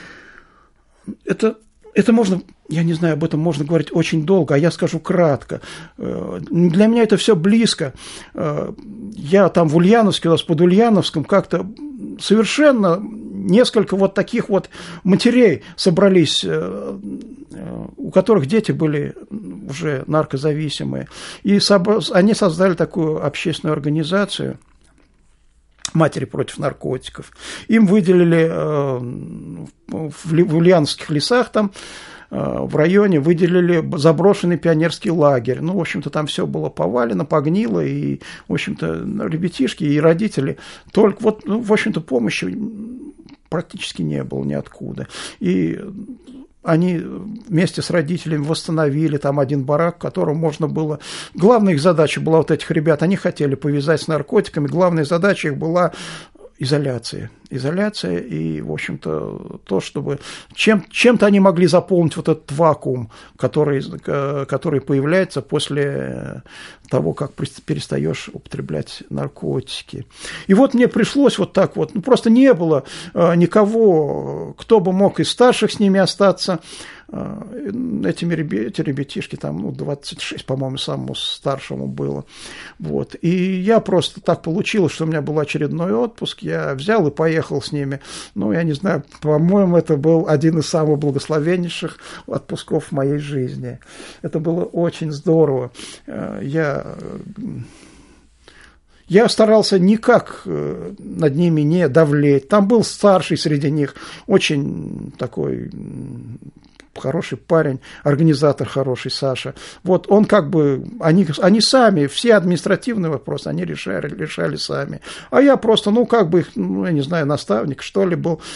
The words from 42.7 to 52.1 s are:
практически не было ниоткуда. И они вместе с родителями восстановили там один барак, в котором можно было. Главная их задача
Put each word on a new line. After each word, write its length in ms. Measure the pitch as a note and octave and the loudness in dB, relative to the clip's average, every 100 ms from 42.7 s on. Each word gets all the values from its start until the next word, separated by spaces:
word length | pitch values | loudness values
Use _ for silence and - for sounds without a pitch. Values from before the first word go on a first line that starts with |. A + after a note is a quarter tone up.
| G#3+ A3+ B3+ D4 - - - - | -10 -14 -14 -16 -20 -20 -20 -8
практически 500 | - - - - - | -8 -8 -12 -10 -6
не 240 | D#2+ C#2+ | -4 -4
было 200 | B1+ C2+ | -6 -6
ниоткуда. 640 | C#2 C#2+ - - - - - - - - | -4 -6 -8 -14 -12 -12 -12 -12 -14 -6
И 380 | F3+ F#3 E3 - - - - B3+ - B3+ D4 _ | -2 0 0 -4 -10 -14 -16 -18 -20 -20 -20 _
они 360 | - D#3+ F3+ E3+ | 0 2 2 -2
вместе 840 | - - G3+ A3+ - D#3+ F#3 - | -6 -10 -12 -12 -2 0 0 -2
с 80 | - | -2
родителями 540 | E3+ D3+ F3+ D#3+ D3+ | -2 -2 -4 -4 -4
восстановили 720 | C#3+ D#3+ - D#3+ D3 C#3+ D#3+ D3 | -2 -4 -2 -2 0 0 0 -2
там 240 | C#3+ C#3+ | -2 0
один 240 | C3+ C#3+ | 0 -2
барак, 320 | C3 D3 E3+ - | 0 0 0 -4
в 20 | |
котором 380 | C#3+ F3+ E3+ D#3 | -6 -2 -2 0
можно 320 | D#3+ D3+ D3+ | -2 -2 -4
было. 320 | D3 D#3 D3 - - - | -2 -4 -6 -10 -14 -12
Главная 400 | - F#3+ A#3+ G3+ | 2 6 6 4
их 60 | D3 | 4
задача 400 | F3 D#3+ D3+ | 4 4 2